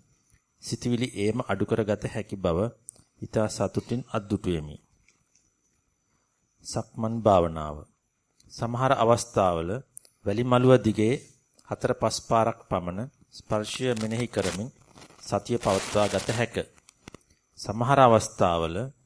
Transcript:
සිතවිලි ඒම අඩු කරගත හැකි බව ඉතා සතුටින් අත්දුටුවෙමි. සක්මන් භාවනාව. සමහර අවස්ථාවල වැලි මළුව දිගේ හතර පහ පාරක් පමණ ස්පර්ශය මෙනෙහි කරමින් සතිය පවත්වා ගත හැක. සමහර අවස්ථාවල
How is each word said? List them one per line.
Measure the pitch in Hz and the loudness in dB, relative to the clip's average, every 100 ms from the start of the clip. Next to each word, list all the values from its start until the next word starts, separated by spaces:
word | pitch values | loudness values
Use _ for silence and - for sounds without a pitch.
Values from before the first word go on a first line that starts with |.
| _ _ _ _ _ _ | _ _ _ _ _ _
සිතවිලි | - 127 120 120 127 | -10 -6 -2 -2 -2
ඒම | - 104 120 | -2 -2 -2
අඩු | - 98 101 | -2 -2 -2
කරගත | 113 104 101 - | -2 0 -2 -4
හැකි | 110 101 101 | -8 -10 -4
බව | 90 82 117 - - - _ - | -2 0 -2 -6 -20 -20 _ -16
ඉතා | - 113 107 | -6 -2 -2
සතුටින් | - 98 - - 120 - | -2 -4 -4 -4 -6 -6
අත්දුටුවෙමි. | 113 101 101 - 82 76 78 _ _ _ _ _ _ _ _ _ _ _ _ _ _ _ _ _ _ | -8 -4 -4 -2 -4 -6 -16 _ _ _ _ _ _ _ _ _ _ _ _ _ _ _ _ _ _
සක්මන් | - 120 - 113 113 113 | -10 -8 -8 -6 -4 0
භාවනාව. | 107 92 85 80 76 76 - _ _ _ _ _ _ | 4 6 4 -2 -8 -10 -16 _ _ _ _ _ _
සමහර | - 117 120 131 | -8 -6 -2 0
අවස්ථාවල | 131 113 120 - 113 95 85 82 123 - - _ _ | 4 4 4 2 2 2 2 -2 -6 -10 -20 _ _
වැලි | 98 104 | -4 -2
මළුව | 123 123 127 127 | 2 4 6 6
දිගේ | 107 104 107 147 - _ _ _ - | 6 2 0 0 -6 _ _ _ -12
හතර | - 123 | -6 -4
පහ | - 110 - | 0 -2 -2
පාරක් | - 117 110 - | 0 2 2 -2
පමණ | - 98 87 92 135 _ _ | -4 -4 -4 -8 -10 _ _
ස්පර්ශය | - - 107 107 - 127 | -18 -6 -4 -4 -4 -4
මෙනෙහි | 113 110 113 117 | -2 -4 -4 -4
කරමින් | 104 92 87 113 - _ - - - | -2 -2 -4 -8 -12 _ -20 -20 -18
සතිය | - 101 - 120 | -4 -4 -2 -2
පවත්වා | 110 98 - 104 101 | 0 0 0 0 0
ගත | 98 - | 0 -2
හැක. | 120 117 95 - _ _ - - - _ _ _ - | -2 -2 -4 -8 _ _ -20 -20 -20 _ _ _ -16
සමහර | - 110 120 139 | -8 -4 2 6
අවස්ථාවල | 127 110 - - 95 85 82 87 135 - | 8 8 4 0 2 2 -2 -4 -8 -12